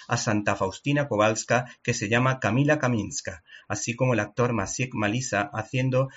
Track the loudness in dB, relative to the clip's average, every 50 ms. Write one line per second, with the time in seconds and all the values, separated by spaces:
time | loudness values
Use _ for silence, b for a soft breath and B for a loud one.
0 | B B -2 -2 0 0 0 0 2 0 0 0 -2 -4 -4 -4 -2 0 0 0
1 | 0 0 2 2 4 2 2 0 0 0 0 0 0 B B B -4 -4 -2 -2
2 | 0 0 2 2 4 2 0 2 0 0 2 4 4 4 2 2 2 0 0 0
3 | -2 -4 -6 -8 -8 -10 -12 -12 B B B B B B -6 -6 -4 -6 -2 0
4 | 2 2 2 2 0 -2 0 0 0 2 2 0 -2 -2 -4 -4 -6 -4 -2 -2
5 | -2 0 0 -2 -4 -2 -2 -2 -2 -2 -4 -8 -8 -4 -2 0 0 2 2 2
6 | 0 0 B